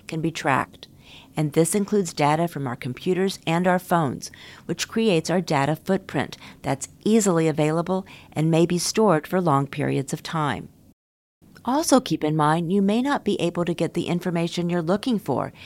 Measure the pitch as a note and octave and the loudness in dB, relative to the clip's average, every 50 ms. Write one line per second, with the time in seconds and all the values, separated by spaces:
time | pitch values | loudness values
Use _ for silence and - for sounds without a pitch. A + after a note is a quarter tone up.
0 | - - E3 D#3+ D3+ E3 D#3+ - - D3+ C3 B2 F#2+ - - - - - - - | -14 -10 -8 -4 -4 -4 -4 -2 0 2 2 2 2 0 -6 -20 -20 -20 -20 -20
1 | - - - - - - - - D3+ D3 - D#3+ E3 - - G#3 G3+ - G#3 G3+ | -20 -20 -20 -20 -20 -10 -4 -2 -2 2 4 2 2 4 2 0 0 2 0 0
2 | F#3 E3 - - D3 C#3+ D3+ D#3+ E3+ E3 - D3 C#3 B2 A#2 - - B2+ B2+ - | 0 -2 -2 0 2 2 2 2 0 -2 -4 -6 -6 -6 -6 -6 -8 -10 -8 -6
3 | - F3+ F3+ F3 F#3+ G3 - - - D#3+ E3 E3+ F3+ F#3 F3+ F3+ - - F3+ E3+ | -2 -2 0 0 0 -2 -4 -4 -4 -2 0 0 2 2 0 0 0 0 0 0
4 | D#3 B2+ - - - - - - - - - - - - E3+ - - - - A3+ | 0 0 -4 -6 -10 -14 -16 -18 -20 -20 -20 -16 -8 -8 -6 -6 -6 -4 -2 0
5 | A3+ G#3+ F3 D#3+ D#3 - E3+ F#3 F3 - D#3+ C#3 C#3 D3 D#3 - - - G3 F#3+ | 2 4 2 2 0 0 -2 -2 0 0 0 0 2 0 -2 -4 -2 -2 -2 -2
6 | F#3+ - - C#3+ G#2 - - - - - - - - C#3 C#3 - - - - - | -2 -4 -4 -4 -4 -4 -8 -16 -20 -20 -20 -10 -6 -4 -4 -4 -6 -14 -12 -4
7 | - G3+ A3 A3+ G#3 G3 E3+ E3 D#3+ D#3+ C#3+ D#3+ D3+ D3+ D#3 E3+ E3 F3+ F#3+ F#3+ | 0 2 4 4 4 4 2 2 2 2 2 2 0 0 0 -2 -2 -2 -4 -4
8 | F#3+ - - - - - - D3 D#3 D#3+ E3 D#3+ F3 E3+ F3 F3 - - - A3 | -6 -10 -20 -20 -18 -10 -4 0 0 2 4 4 4 2 2 -2 -2 -2 2 2
9 | A3 G3+ D#3+ D3+ - - F3+ F#3+ F3+ E3 C#3 C#3 C#3 C#3 - C#3+ C3+ C3+ C3+ C#3 | 4 4 4 2 2 0 -2 0 2 4 2 2 0 -2 -4 -4 -2 -2 0 -2
10 | C3 - D#3+ - - - E3 D#3+ D3+ C#3 G#2+ E2 - - - _ - - - _ | -2 -4 -6 -8 -8 -6 -4 -2 -2 -2 -4 -6 -8 -14 -20 _ -20 -20 -20 _
11 | _ _ _ _ _ _ _ _ _ - - - - A#3+ C4 D4+ E4+ - C#4+ B3+ | _ _ _ _ _ _ _ _ _ -20 -20 -10 -4 -2 -2 0 4 4 4 4
12 | B3+ - D#4 - D#3+ D3+ D#3 D#3 D3 D3+ D#3+ E3+ E3+ D#3 G3 G3+ G3 G3 G#3 A#3+ | 4 2 -4 -2 -2 0 0 2 2 2 2 2 0 0 0 2 2 2 2 0
13 | B3+ C#4+ C#4+ - - G#3+ G3+ - E3+ E3+ E3+ F3 E3+ F3 E3 - E3 D#3+ - - | 0 0 -2 -2 0 -2 -2 0 -2 -2 -2 -2 -2 -2 0 -2 -2 -2 -2 -4
14 | - - E3+ F3 - F#3 E3+ E3+ E3+ E3+ - F3 E3+ E3+ F3 F3 D#3+ D#3+ G3 G#3 | -2 -2 -2 -2 -2 -2 -2 -2 -2 -2 -2 -4 -2 -2 -2 -2 0 0 -2 0
15 | - C4 A3+ G3 - - B2+ A2 F#2+ - - - - | 0 -2 -2 -2 -2 -2 -2 -2 -2 -6 -8 -16 -20